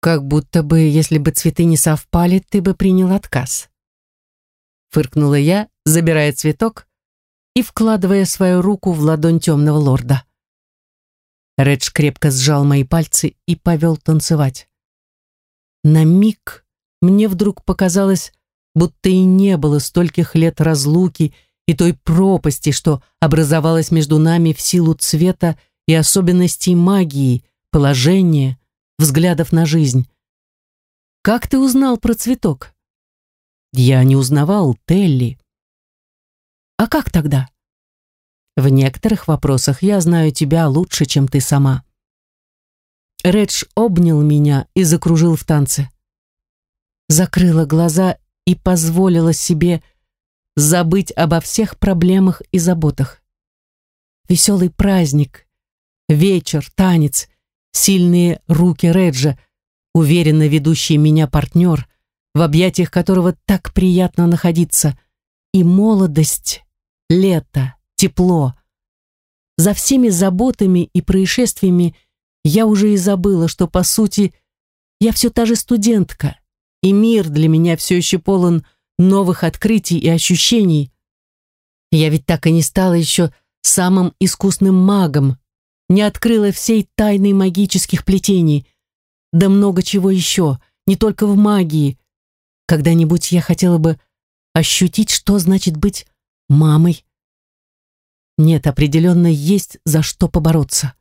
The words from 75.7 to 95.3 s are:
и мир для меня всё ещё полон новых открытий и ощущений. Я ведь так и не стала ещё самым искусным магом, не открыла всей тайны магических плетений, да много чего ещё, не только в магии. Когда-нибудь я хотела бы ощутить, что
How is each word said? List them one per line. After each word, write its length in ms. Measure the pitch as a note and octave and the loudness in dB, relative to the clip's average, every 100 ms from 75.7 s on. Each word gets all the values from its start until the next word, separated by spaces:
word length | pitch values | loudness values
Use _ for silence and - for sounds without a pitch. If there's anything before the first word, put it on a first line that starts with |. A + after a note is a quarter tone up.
| A#3+ G#3 A3 F3+ - C#3+ - _ _ _ _ | -2 0 0 -2 -4 -8 -8 _ _ _ _
и 100 | F#3+ | 0
мир 360 | G3+ A3+ A3+ E3+ | 2 2 0 -2
для 200 | D3 D#3+ | -2 0
меня 280 | D#3+ E3+ E3 | 2 0 -2
всё 200 | - F3+ | -2 -2
ещё 240 | - F#3+ | 0 -4
полон 440 | - G3 F3 E3+ - _ _ - | -2 0 0 -2 -4 _ _ 0
новых 460 | F3+ G3 F#3 F3 | 2 2 0 -2
открытий 540 | E3 - G#3+ A3 - E3+ | -4 -4 -2 -2 -2 -2
и 100 | D#3+ | 0
ощущений. 840 | E3 - F3+ - A#3+ G3 D#3 C3+ _ _ _ _ _ _ _ _ _ _ | -2 -2 -2 0 2 2 0 -2 _ _ _ _ _ _ _ _ _ _
Я 200 | D#3+ D#3 | 0 2
ведь 160 | D#3 - | -2 -2
так 200 | E3 E3 | -2 2
и 60 | |
не 100 | E3 | 2
стала 320 | D#3 - F#3 | 0 0 0
ещё 360 | E3+ D#3 - E3 _ _ _ | 0 0 -2 -2 _ _ _
самым 520 | - - F3+ F#3+ F3+ - | -2 0 2 2 0 -2
искусным 560 | F#3 - G3 - F#3+ F#3 | -4 0 -2 0 2 4
магом, 640 | F#3+ G3+ F3 C#3+ C3+ C3 _ _ _ _ _ | 2 2 0 0 0 -2 _ _ _ _ _
не 140 | F#3 | 0
открыла 480 | G#3 - A#3+ A3+ G3+ | 0 -2 0 2 0
всей 380 | - - A3 G3 | -2 -2 -2 -2
тайны 380 | - G#3+ G3+ G3+ | -2 0 2 2
магических 720 | G3 F#3+ F3 G3+ F#3 - - | 2 0 0 -2 -2 -4 -4
плетений, 640 | - F#3+ - F#3+ E3 D3 - _ _ _ _ _ _ | 0 -2 0 0 2 0 -4 _ _ _ _ _ _
да 160 | E3 G3 | 0 2
много 340 | G3 G3+ F3+ | 2 2 -2
чего 280 | F#3+ G3+ F#3+ | -2 -2 0
ещё, 480 | F#3+ E3 - E3 C3 _ _ - | -2 -2 -2 -2 -4 _ _ -4
не 100 | F#3+ | 0
только 300 | A3 G#3 G#3+ | -2 -2 0
в 100 | G3+ | 2
магии. 640 | G#3 G#3 E3+ D3+ C#3+ C3+ _ _ _ _ _ _ - | 2 2 0 -2 -2 -4 _ _ _ _ _ _ -2
Когда-нибудь 640 | D#3+ D3+ E3 D#3+ E3+ - | 0 2 2 2 -2 -2
я 80 | F3 | -4
хотела 380 | - E3+ F3+ E3+ | -2 -2 2 2
бы 220 | D#3+ D#3+ _ _ _ _ _ | 0 -2 _ _ _ _ _
ощутить, 580 | D#3+ D#3+ - F3+ - A3 | -4 -2 0 -2 -2 -4
что 280 | - - | -4 -2